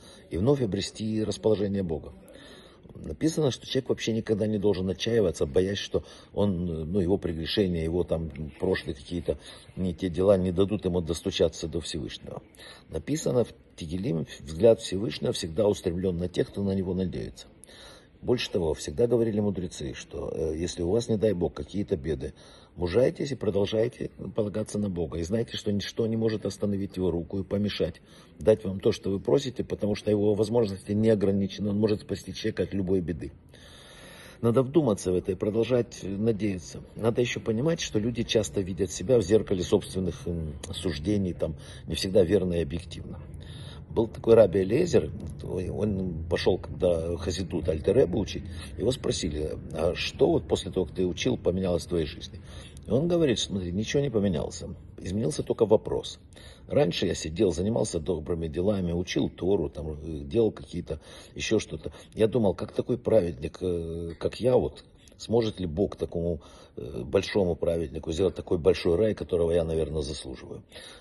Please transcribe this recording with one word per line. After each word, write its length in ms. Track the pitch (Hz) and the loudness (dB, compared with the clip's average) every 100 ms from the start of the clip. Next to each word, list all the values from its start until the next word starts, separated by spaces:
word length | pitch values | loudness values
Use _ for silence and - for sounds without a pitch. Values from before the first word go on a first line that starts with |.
| - - - | -14 -20 -8
и 80 | 80 | 0
вновь 240 | 113 143 | 2 2
обрести 600 | 113 98 90 - 110 110 | 2 -2 -4 -4 -4 -2
расположение 580 | 104 98 110 101 101 98 | -2 0 2 2 2 0
Бога. 300 | 90 73 69 - - - - - - - - | -2 -4 -8 -16 -20 -20 -20 -20 -20 -20 -20
Написано, 580 | - - 80 156 160 147 | -12 -10 -2 0 2 0
что 140 | - - | 0 -2
человек 220 | 131 - | -2 0
вообще 240 | 120 - | -2 0
никогда 340 | 113 - 104 107 | 0 2 2 2
не 120 | 107 | 2
должен 320 | 101 90 92 | 4 2 0
отчаиваться, 560 | 90 113 117 92 - 78 | -2 0 4 4 2 2
боясь, 320 | 92 95 101 | 2 2 0
что 260 | - 92 - - - | -2 -4 -4 -12 -6
он, 360 | - 101 87 87 | 0 2 2 -2
э, 140 | 80 | -4
ну, 160 | 78 98 | -2 0
его 180 | 85 98 | 2 2
прегрешения, 680 | 85 82 78 - 95 85 80 | 0 -4 -2 2 2 2 0
его 180 | 87 | 0
там 260 | 85 82 80 76 76 - | 0 -2 -2 -8 -10 -4
прошлые 360 | 92 92 - - | 0 0 -2 -10
какие-то 420 | - 87 80 76 - - - - | -6 -4 -2 -4 -6 -20 -14 -4
не 160 | 92 | -4
те 160 | 80 95 | -2 -2
дела 260 | 82 98 95 | 4 6 6
не 160 | 92 | 4
дадут 320 | 87 98 101 | 2 2 2
ему 160 | 92 87 | 0 0
достучаться 720 | 80 85 98 - 87 - 80 | 0 -2 -2 2 2 2 -6
до 100 | 80 | -6
Всевышнего. 640 | - 78 65 - - - - - - - - | -6 -6 -8 -10 -12 -14 -14 -20 -20 -20 -10
Написано 560 | - - 151 - 127 110 | -8 -4 -2 2 2 2
в 80 | - - - | -2 -20 -12
Тегелим: 500 | 80 92 98 82 71 - | -6 -4 -2 -2 -4 -10
"Взгляд 400 | 69 80 113 113 | -10 4 6 6
Всевышнего 500 | - 92 120 - - | 2 -4 -4 -4 -4
всегда 380 | - 87 80 104 | -2 -2 2 2
устремлен 480 | 101 92 85 92 85 | 2 0 0 0 0
на 100 | 87 | -2
тех, 220 | - - | 0 -2
кто 140 | - | -2
на 120 | 196 98 | 0 0
него 180 | 92 | 0
надеется". 540 | 92 - - - - - - - - - - - - | -2 -2 -4 -8 -12 -20 -20 -20 -20 -20 -20 -20 -6
Больше 280 | 113 123 - | 0 0 0
того, 220 | 104 82 | -2 0
всегда 320 | 76 - 73 120 | -2 -4 0 4
говорили 360 | 120 113 107 | 4 2 2
мудрецы, 520 | 104 98 87 - 69 | 0 0 -6 -8 -10
что, 380 | - - - - | -10 -12 -10 -6
э, 220 | - 80 80 | -4 -2 -2
если 240 | 85 - | -4 -2
у 80 | 85 | 0
вас, 200 | 113 120 | 0 0
не 80 | 110 | 2
дай 160 | 107 | 2
Бог, 200 | 90 80 | 2 0
какие-то 440 | - 73 98 - 87 | -2 -8 -6 -2 -2
беды, 360 | 71 69 71 - - - - - | -2 -4 -6 -12 -20 -20 -18 -6
мужайтесь 560 | 87 101 135 165 147 | 0 4 4 2 -4
и 20 | 127 | -2
продолжайте 760 | 98 101 98 110 120 - - - - | 0 0 2 2 0 -2 -10 -10 -6
полагаться 460 | 92 104 98 - 104 | -4 -2 -2 -4 -2
на 100 | 104 | -2
Бога. 300 | 87 80 82 | -2 -2 -4
И 40 | |
знайте, 340 | 82 113 113 - | -2 -2 -2 -4
что 160 | 107 | -2
ничто 340 | 101 - - 113 | -2 -2 -2 0
не 80 | 113 | 2
может 300 | 113 107 104 | 0 0 -4
остановить 500 | - 104 98 98 - | -2 -2 -2 -4 -2
его 160 | 92 | 0
руку 280 | 85 80 98 | 0 -2 -6
и 40 | |
помешать 580 | 90 101 104 - 82 - - - - - | -2 0 0 0 -2 -4 -16 -20 -20 0
дать 240 | 76 107 | 4 4
вам 160 | 95 95 | 2 0
то, 140 | 117 | 0
что 160 | 95 95 | 0 0
вы 100 | 98 | -2
просите, 460 | 101 139 135 - - | 2 2 2 -4 -6
потому 300 | 90 104 104 | -2 -2 -2
что 140 | - | 2
его 260 | 107 104 101 | 2 4 2
возможности 580 | 107 120 107 95 - | 2 2 2 -2 -2
не 160 | 104 110 | 2 4
ограничены. 600 | 104 98 98 98 - 104 | 4 4 2 0 -2 -2
Он 60 | 101 | 2
может 260 | 107 104 | 2 2
спасти 300 | - 98 - | -2 -8 -8
человека 300 | - 110 - | -6 -4 -2
от 100 | 90 | -2
любой 280 | 98 92 95 | -2 0 0
беды. 320 | 82 80 69 - - - - - - - - - - - | 0 -4 -8 -14 -20 -20 -20 -20 -20 -20 -20 -20 -20 -2
Надо 240 | 117 117 | 4 4
вдуматься 480 | 131 165 135 98 92 | 4 4 4 4 2
в 40 | 90 | 0
это 180 | 85 | 0
и 20 | 92 | -2
продолжать 640 | 104 107 113 127 113 - | 0 2 4 2 0 -6
надеяться. 800 | 92 98 113 101 104 95 - 78 76 - | -6 0 0 2 0 -2 -8 -12 -14 -2
Надо 240 | 110 123 | 0 2
ещё 220 | 123 - | 0 -2
понимать, 400 | 117 110 156 165 | -2 0 0 0
что 180 | - - | -2 -2
люди 240 | 113 117 | 0 -2
часто 380 | 110 113 104 - | 2 2 2 -2
видят 280 | 92 90 95 | -4 -2 -2
себя 280 | - 92 123 | -2 2 4
в 40 | |
зеркале 420 | 87 107 - 92 | 6 4 4 -2
собственных, 600 | 87 101 - 95 90 - - | 2 2 2 -2 -2 -4 -4
м, 280 | 85 78 71 - | -4 -4 -8 -10
суждений, 600 | - 92 73 80 104 92 | -6 -4 -2 0 0 0
там, 240 | 78 82 78 - - - | -2 -4 -4 -12 -14 -6
не 80 | 82 | -4
всегда 280 | 98 95 | 2 4
верно 300 | 85 101 90 | 6 6 4
и 80 | 85 | 0
объективно. 580 | 78 85 - - - - - - - - - - - | -2 -4 -8 -12 -12 -12 -14 -14 -14 -14 -14 -14 -6
Был 180 | 90 113 | -2 -2
такой 260 | - - | 2 8
раби 300 | 113 101 98 | 10 10 6
Элиэзер, 480 | 95 113 185 101 78 - - - | 2 2 4 4 2 -4 -8 -10
он 840 | - 90 87 - 107 95 92 80 82 | -6 -4 -4 -2 0 0 -2 -4 -2
пошёл, 300 | 92 107 90 | 0 2 2
когда 580 | - 78 92 85 85 82 | 0 0 2 2 0 -2
хасидут 540 | 92 90 90 87 82 | -2 -2 -2 -2 0
Альтер 260 | 80 98 113 | 0 4 4
Ребе 220 | 87 113 | 4 2
учить, 260 | 95 85 82 82 - - | -2 -4 -8 -10 -10 -4
его 160 | 104 | -2
спросили: 640 | 139 - - 85 76 76 - - | 0 -2 -2 -2 -2 -4 -6 -8
"А 220 | 80 85 | -2 0
что 380 | 80 - - 175 | 0 -4 2 4
вот 160 | 165 - | 4 2
после 240 | - 92 | -2 0
того, 160 | 92 92 | -2 -2
как 80 | 92 | -2
ты 100 | 90 | -2
учил, 320 | 82 131 117 | 0 -2 0
поменялось 480 | 92 90 95 85 - | 0 0 0 0 0
в 40 | |
твоей 180 | 87 76 | -2 -2
жизни?" 320 | - - - - - - - - | -6 -12 -14 -16 -16 -16 -14 -2
И 20 | |
он 180 | 120 170 | 0 2
говорит: 300 | 175 151 104 | 4 4 2
"Смотри, 340 | - 98 87 | -2 -4 -2
ничего 300 | 92 107 147 | -2 0 0
не 80 | 139 | 2
поменялось. 540 | 110 101 78 - - - - - - | 2 2 0 -2 -8 -12 -12 -16 -10
Изменился 460 | 92 101 131 147 | -4 -2 0 -2
только 240 | - 117 104 | -2 2 4
вопрос. 500 | 107 - 64 - - - - - - - | 4 4 -4 -6 -12 -18 -20 -20 -18 -2
Раньше 380 | - 160 - 90 | 2 2 2 -2
я 80 | |
сидел, 380 | 87 80 80 98 | -2 -4 2 2
занимался 480 | 78 98 123 117 85 | 2 0 0 0 -2
добрыми 480 | 78 80 76 82 82 | -2 -4 -2 -4 -4
делами, 460 | 76 95 98 87 | 0 0 0 0
учил 360 | 85 - - 85 | -2 -2 -2 -2
Тору, 400 | - 87 98 73 | -2 0 0 0
там, 220 | 80 78 | -6 -10
э, 320 | 76 80 76 | -8 -8 -8
делал 280 | 71 113 110 | -2 2 2
какие-то, 480 | - - 87 - 78 - - - - | 0 -8 -8 -8 -10 -12 -20 -16 -8
ещё 240 | - 107 | 0 0
что-то. 340 | - - - - - - | 0 -8 -10 -14 -8 0
Я 120 | 107 | 2
думал, 280 | 123 101 85 | 4 2 0
как 160 | 104 | -4
такой 260 | - - 123 | -4 -2 -2
праведник, 640 | - 107 85 67 80 - | 4 4 4 -2 -8 -4
э, 520 | 92 87 82 82 85 82 | -2 -2 -4 -6 -8 -6
как 220 | 82 - | -6 0
я, 160 | 117 120 | 2 4
вот, 280 | 82 - - - - - | 2 -4 -18 -20 -20 -14
сможет 420 | - 117 110 92 | -2 0 0 -2
ли 80 | 90 | -4
Бог 300 | 76 95 - | 0 0 0
такому, 440 | 85 87 85 82 - - - - | -6 -2 -2 -4 -8 -20 -18 -14
э, 260 | 67 57 | -10 -8
большому 520 | 65 98 95 107 90 80 | 0 0 2 2 2 2
праведнику 560 | 85 85 80 80 85 | 0 0 -2 -6 -4
сделать 220 | 80 92 | 2 2
такой 240 | - - 90 | 0 -2 2
большой 380 | 90 90 92 85 | 4 4 4 4
рай, 180 | 110 | 2
которого 380 | - - 87 82 | 0 -2 2 4
я, 120 | 85 | 2
наверное, 380 | 82 80 73 78 | 2 0 0 -2
заслуживаю?" 600 | 69 76 65 65 - - - - - - | -4 -6 -10 -12 -12 -16 -16 -18 -18 -14